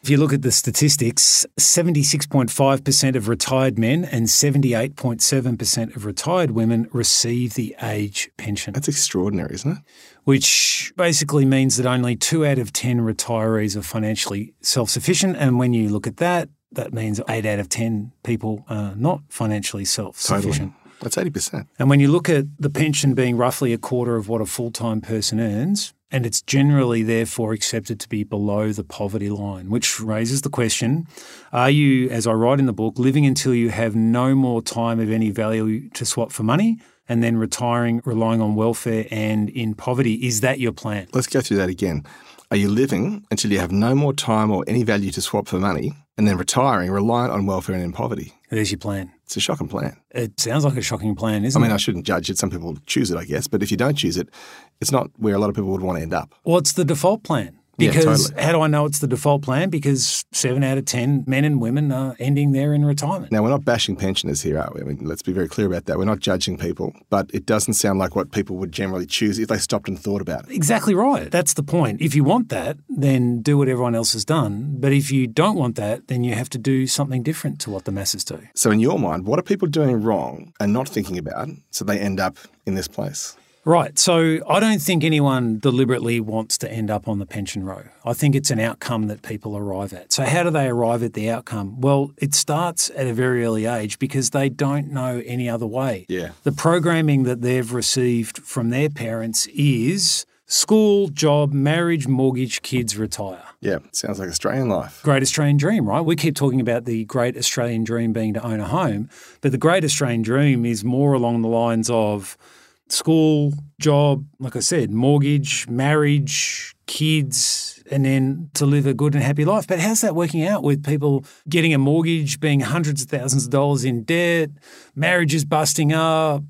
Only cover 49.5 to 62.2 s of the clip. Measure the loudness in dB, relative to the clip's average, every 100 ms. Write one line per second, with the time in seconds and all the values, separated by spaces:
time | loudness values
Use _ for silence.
49.5 | -4 -4 -4 -6 -8 _ -6 -6 -4 -2
50.5 | 2 2 0 -4 -4 -4 -2 -2 0 0
51.5 | 2 4 2 0 -4 -2 -2 -2 -2 -4
52.5 | -4 -8 -10 -4 -2 0 -2 -4 -6 -2
53.5 | -2 -2 0 0 0 -2 -2 -6 -10 -20
54.5 | -20 -20 _ 0 0 -2 _ 0 2 2
55.5 | 0 -2 -2 -2 -4 -2 -4 -6 _ 2
56.5 | 2 2 0 0 2 2 0 -2 -4 -4
57.5 | -10 _ 0 2 6 6 4 2 0 2
58.5 | 2 4 2 0 -2 -2 0 2 2 2
59.5 | 0 0 0 0 0 0 -4 -6 -4 -2
60.5 | 0 0 0 -2 -2 2 0 2 0 2
61.5 | 2 0 0 0 -2 -4 -4